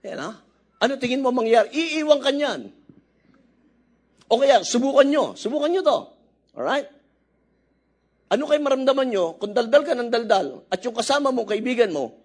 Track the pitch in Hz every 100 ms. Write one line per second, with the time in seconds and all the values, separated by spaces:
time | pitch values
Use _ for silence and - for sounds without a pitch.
0 | - - 160 220 _ _ _ _ 240 269
1 | 254 254 262 247 226 226 214 277 330 311
2 | 302 285 262 285 285 165 101 _ - _
3 | _ _ _ _ _ _ _ _ _ _
4 | _ _ _ 226 277 240 170 240 269 269
5 | 277 294 160 92 220 285 294 370 320 196
6 | - _ _ _ _ - 131 277 - _
7 | _ _ _ _ _ _ _ _ _ _
8 | _ _ _ 214 294 302 285 262 262 269
9 | 262 202 170 - 208 208 233 285 311 254
10 | 240 233 220 196 139 127 _ 190 254 226
11 | 226 285 277 254 208 214 247 240 214 151
12 | 120 -